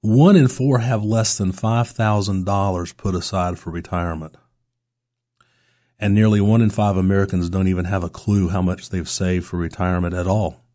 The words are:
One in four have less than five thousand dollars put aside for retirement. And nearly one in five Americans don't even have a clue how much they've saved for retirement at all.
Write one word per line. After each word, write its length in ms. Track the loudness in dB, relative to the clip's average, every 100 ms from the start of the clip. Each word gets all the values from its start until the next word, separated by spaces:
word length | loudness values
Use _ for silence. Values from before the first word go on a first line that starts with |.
One 360 | 2 6 8 8
in 120 | 6
four 300 | 2 0 2
have 260 | 0 -2
less 320 | 0 0 0 -2
than 160 | -2
five 360 | -2 -2 0 -2
thousand 580 | -2 0 0 0 -2 -2
dollars 480 | 0 0 -2 -6
put 200 | -6 -4
aside 440 | -4 -4 -4 -4 -4
for 120 | -8
retirement. 680 | -10 -6 -4 -4 -6 -12 _ _ _ _ _ _ _ _ _ _ _ _ _ _ _ _ _
And 140 | 0
nearly 260 | 2 4 4
one 220 | 4 4
in 80 | 2
five 260 | 2 0 2
Americans 520 | 2 2 0 -2 -2
don't 200 | -2 0
even 160 | -2
have 180 | -2 -4
a 60 | -4
clue 400 | -8 -2 0 2
how 140 | 0
much 260 | -2 -4 -6
they've 200 | -8 -6
saved 380 | -4 -2 -2 -4
for 100 | -6
retirement 580 | -6 -4 -2 0 -2
at 120 | -4 -2
all. 380 | 0 -2 -6 _